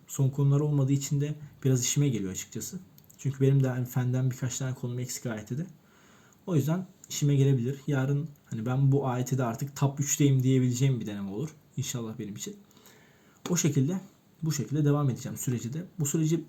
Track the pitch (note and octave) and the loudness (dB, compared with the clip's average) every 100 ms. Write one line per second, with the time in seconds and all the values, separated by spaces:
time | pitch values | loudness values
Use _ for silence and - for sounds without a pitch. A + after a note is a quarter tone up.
0 | - - C3+ C#3 C#3 C#3+ D3+ D3 C3+ C#3 | -12 -2 -2 2 2 2 2 2 2 0
1 | - C#3+ D3 D3+ - - C3+ C3 A#2 - | 0 -2 -2 -6 -12 -4 0 2 2 2
2 | C#3+ A2 F#2+ F#2 - A2 - F#3 - - | 2 0 -4 -6 -10 -10 -10 -12 -16 -20
3 | - - C3+ C3 C3+ C#3 C3 B2+ B2 - | -20 -8 -6 2 4 4 4 0 -2 -2
4 | B2 B2+ C3 B2 B2+ - C3 B2 B2 A#2+ | 0 0 0 -2 -4 -4 -6 -6 -6 -6
5 | B2 - B2 G#2+ G#2 B2 F3+ - _ _ | -8 -8 -6 -8 -6 -8 -8 -12 _ _
6 | - - - _ - E3+ C#3 F3 F#3 - | -20 -20 -20 _ -2 2 2 0 -4 -12
7 | - - D3 C#3+ C3+ C3+ A#2 C#3 - C#3 | -12 -2 2 4 6 4 2 -4 -2 0
8 | C3+ C#3+ D#3+ - - A2+ A2 C3 C#3 C#3 | 0 -2 -4 -12 -12 -6 -2 2 4 4
9 | C3 B2+ B2+ B2+ B2 A2 C3+ - C#3 C#3 | 2 -2 -2 -2 -2 -4 -6 -2 -2 0
10 | C#3+ - C#3+ C3 B2+ C3 B2+ A#2+ C#3 B2 | -2 4 4 4 4 4 4 2 2 2
11 | G#2 G2+ G2 G2+ D3+ - _ - B2 B2 | -2 -6 -6 -6 -8 -10 _ -8 -6 -6
12 | A2+ A2 G#2 G#2 - G2+ - - - - | -8 -8 -10 -10 -12 -14 -20 -20 -20 -20
13 | - _ _ _ - E3+ E3 C3+ C3+ F#3+ | -20 _ _ _ -2 0 2 2 2 -2
14 | - _ _ - D#3 D3 A2+ D3 C#3+ D3 | -8 _ _ -8 -4 -2 -2 0 2 4
15 | C#3+ A2 G#2+ G#2+ - A#2+ A2+ D3+ F#3+ - | 2 -2 -6 -8 -4 -2 -4 -8 -10 -6
16 | C#3+ E3 D#3 E3 | -2 0 2 0